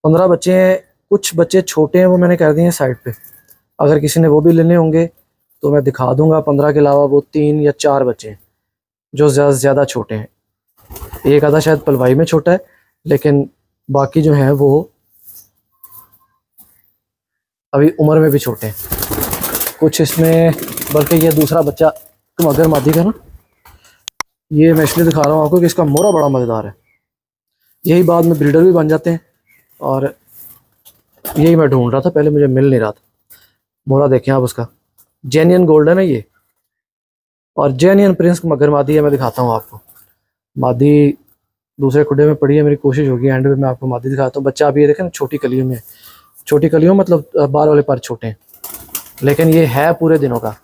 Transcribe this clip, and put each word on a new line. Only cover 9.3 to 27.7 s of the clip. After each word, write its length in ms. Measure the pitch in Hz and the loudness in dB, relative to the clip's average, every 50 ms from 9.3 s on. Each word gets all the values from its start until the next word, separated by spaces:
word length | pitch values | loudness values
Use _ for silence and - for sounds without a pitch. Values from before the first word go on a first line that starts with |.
| 127 143 143 143 | 2 2 2 2
से 80 | 139 127 | 0 0
ज़्यादा 240 | 123 139 135 143 139 | 0 0 0 0 -2
छोटे 300 | 131 - 123 104 - 110 | -2 -4 -10 -8 -8 -10
हैं। 120 | 107 107 - _ _ _ _ _ _ _ _ _ _ _ _ - - - - - - - | -10 -10 -12 _ _ _ _ _ _ _ _ _ _ _ _ -18 -18 -18 -18 -18 -4 0
एक 160 | 139 143 147 147 | 2 2 2 2
आधा 140 | 147 147 156 | 2 0 2
शायद 180 | 143 160 156 143 | 2 0 0 0
पलवाई 340 | - - 143 127 127 127 131 | 0 -2 -2 0 2 2 2
में 100 | 143 165 | 2 0
छोटा 260 | - 170 156 151 170 | 0 0 0 2 0
है, 140 | 180 185 - _ _ _ _ _ _ _ _ | 0 0 -2 _ _ _ _ _ _ _ _
लेकिन 440 | 160 143 135 - 151 143 143 139 - _ _ _ _ _ _ _ - | -4 -4 0 0 0 0 0 -2 -4 _ _ _ _ _ _ _ -4
बाकी 320 | 135 139 139 135 - 160 | -2 -2 -2 0 -2 0
जो 120 | 151 156 147 | 0 2 2
हैं 180 | 143 135 135 143 | 2 2 0 0
वो 360 | 135 143 139 139 156 - - _ _ _ _ _ _ _ - - - _ _ _ _ _ _ _ _ - - - - - _ _ _ _ _ _ _ _ _ _ _ - _ _ _ _ _ _ _ _ _ _ _ _ _ _ _ _ _ _ _ _ _ - | 2 2 2 2 0 -2 -6 _ _ _ _ _ _ _ -20 -20 -20 _ _ _ _ _ _ _ _ -20 -20 -20 -20 -20 _ _ _ _ _ _ _ _ _ _ _ -20 _ _ _ _ _ _ _ _ _ _ _ _ _ _ _ _ _ _ _ _ _ 0
अभी 160 | 139 147 160 | 2 2 2
उम्र 280 | - - 156 151 156 160 | 2 0 0 2 2 2
में 100 | 156 156 | 2 2
भी 80 | 139 143 | 0 -2
छोटे 280 | - 127 113 - - | -2 -4 -8 -8 -8
हैं। 80 | 107 104 - - - - - - - - - - - - - - - - - - - - - | -10 -10 -12 -12 -10 -8 -10 -8 -8 -8 -8 -8 -8 -8 -8 -8 -8 -8 -8 -10 -10 -4 -2
कुछ 200 | 156 156 - - | -2 -2 0 -2
इसमें, 520 | 160 139 - 165 165 160 165 165 165 165 151 - - - - - - - - | -2 -2 0 0 0 2 2 2 2 0 0 -4 -10 -12 -12 -12 -10 -4 -2
बल्कि 220 | 151 147 - 170 | -2 0 0 0
ये 140 | 160 160 165 151 | 2 2 2 2
दूसरा 280 | 151 151 135 160 170 151 | 0 0 0 0 -2 -2
बच्चा 280 | 143 - - 165 156 - - - _ _ _ _ _ _ - | -2 -2 0 0 0 0 -4 -20 _ _ _ _ _ _ -2
मगर 280 | 170 156 139 131 165 | -2 0 0 2 0
मादी 240 | 160 156 143 123 147 | 2 0 0 0 0
का 120 | 156 165 175 | 0 0 0
ना, 100 | 214 226 - - - - - _ _ _ _ _ - - _ _ _ _ _ _ - _ _ - _ _ _ _ _ | -2 -4 -6 -16 -20 -20 -20 _ _ _ _ _ -20 -20 _ _ _ _ _ _ -20 _ _ -20 _ _ _ _ _
ये 220 | 151 151 156 165 160 | 0 2 4 4 4
मैं 100 | 156 156 | 2 0
इसलिए 220 | - - 170 170 | -2 0 0 0
दिखा 160 | 165 156 160 | 0 0 0
रहा 120 | 147 143 156 | 0 0 0
हूँ 100 | 156 151 | 0 0
आपको 140 | 147 170 180 | 0 0 0
कि 60 | 175 | 0
इसका 180 | 165 - - 165 | 0 0 -2 -2
मोरा 260 | 147 139 147 180 208 | 0 0 0 0 0
बड़ा 160 | 180 160 147 143 | 0 0 0 0
मज़ेदार 380 | 135 127 123 117 113 110 104 | -2 -2 -4 -4 -4 -6 -8
है। 60 | 101 98 _ _ _ _ _ _ _ _ _ _ _ _ _ _ _ _ _ _ _ | -10 -16 _ _ _ _ _ _ _ _ _ _ _ _ _ _ _ _ _ _ _